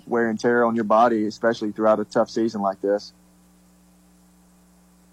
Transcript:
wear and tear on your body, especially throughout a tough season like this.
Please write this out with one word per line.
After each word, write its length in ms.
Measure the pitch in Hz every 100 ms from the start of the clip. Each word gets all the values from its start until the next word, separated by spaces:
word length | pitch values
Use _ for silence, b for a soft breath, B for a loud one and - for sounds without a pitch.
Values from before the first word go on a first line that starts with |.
| -
wear 220 | 120 117
and 100 | 107
tear 240 | 120 120
on 120 | 117 113
your 80 |
body, 420 | 107 110 120 113 107
especially 460 | - 117 117 107
throughout 280 | 101 110 107
a 60 | 104
tough 240 | 120 110
season 320 | - 113 110
like 180 | 98 95
this. 300 | 196 - - - _ _ _ _ _ _ _ _ _ _ _ _ _ _ _ _ _ _ _